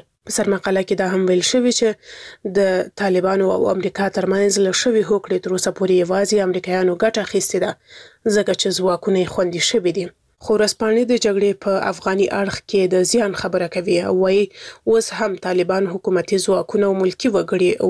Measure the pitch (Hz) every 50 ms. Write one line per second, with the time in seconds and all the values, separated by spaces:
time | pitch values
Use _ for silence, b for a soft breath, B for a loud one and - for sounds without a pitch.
0 | - _ _ _ _ - - - 202 202 196 185 - 202 190 190 185 - 202 180
1 | 190 185 190 190 190 185 180 180 175 - - 254 247 247 233 - 240 220 208 B
2 | B B B B B B B B - 202 180 202 196 190 185 185 - - - -
3 | 202 196 180 180 175 190 196 196 196 185 185 - - 208 190 190 175 175 - -
4 | 202 190 - 196 180 185 190 202 202 202 196 202 196 185 185 - - 254 226 220
5 | 202 - 208 196 - - 185 180 - 180 185 185 - 190 180 - 196 190 185 180
6 | 175 170 185 196 202 202 208 208 190 185 180 185 - 185 180 185 185 180 175 175
7 | 220 226 - 214 196 - - 196 185 - - 180 175 175 - B B B B B
8 | B B B B - 226 202 208 196 - 180 - - 196 180 180 185 185 175 170
9 | - 202 190 185 180 - - - 185 180 170 165 - - - 226 175 175 160 196
10 | 175 180 - _ _ _ _ _ - - 220 208 208 208 - - 226 220 220 233
11 | 247 226 247 226 - 214 196 196 202 202 190 - - 202 190 190 - 196 180 165
12 | - 190 190 196 196 180 - 196 202 190 - - - - - 196 185 180 185 185
13 | 180 180 - 240 214 202 185 - - 185 175 180 175 165 - 180 175 202 180 170
14 | 185 196 190 185 185 185 190 202 202 190 B B B B B B B 220 220 226
15 | 226 - 185 180 220 208 190 - - 185 180 180 175 175 185 190 196 180 175 190
16 | - 190 185 175 165 - 202 190 180 - 190 180 170 - - 202 202 202 190 190
17 | 190 185 180 - - 254 202 180 170 - 185 180 180 180 - - -